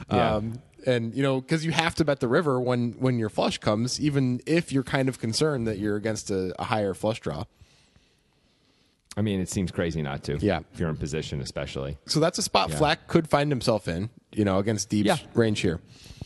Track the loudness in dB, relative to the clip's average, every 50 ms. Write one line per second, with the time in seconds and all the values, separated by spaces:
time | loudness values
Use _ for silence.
0 | -4 0 2 2 4 2 2 0 -2 -4 -8 -10 -14 -20 _ -4 0 0 0 0
1 | 0 -2 -2 0 0 2 0 0 0 0 -2 0 0 0 2 2 2 2 0 0
2 | 0 0 2 0 0 2 2 2 2 2 0 0 2 2 2 2 0 -2 -2 0
3 | 2 2 2 2 0 0 0 0 0 0 0 0 0 2 2 2 0 -2 -2 -2
4 | -2 0 2 2 2 2 0 -2 0 0 0 2 2 0 -2 -2 0 2 2 2
5 | 2 2 0 -2 -4 -2 0 2 2 2 2 0 0 -2 -2 0 0 0 0 0
6 | 0 -2 -4 -4 -4 -2 0 0 0 -2 -2 -4 -2 0 0 2 2 0 -2 0
7 | -2 -2 -2 -2 -6 -6 -6 -6 -8 -10 _ _ -20 _ _ _ _ _ _ _
8 | _ _ _ _ _ _ _ _ _ _ _ _ _ _ _ _ _ _ _ _
9 | _ _ -4 -2 0 0 0 0 -2 -2 -2 -2 -2 -2 -2 -2 -2 -2 -2 -4
10 | -4 -4 -6 -6 -6 -6 -4 0 0 0 0 0 -4 -10 -6 -4 -4 -4 -2 -4
11 | -6 -4 -4 -6 -6 -6 -6 -8 -8 -8 -8 -8 -8 -6 -6 -8 -8 -8 -8 -10
12 | _ -4 0 0 0 0 0 -4 -4 2 2 2 2 2 0 0 2 0 0 -2
13 | -4 0 2 2 2 4 2 2 2 2 0 0 0 0 0 0 -2 -4 -4 -2
14 | -4 -6 -8 -16 _ _ -2 0 2 4 2 2 2 0 -2 -2 -2 0 0 2
15 | 2 2 2 0 -2 -2 2 2 2 4 2 0 0 -2 -2 -4 -8 -14 -20 -20
16 | -20 -20 -18 -18 -18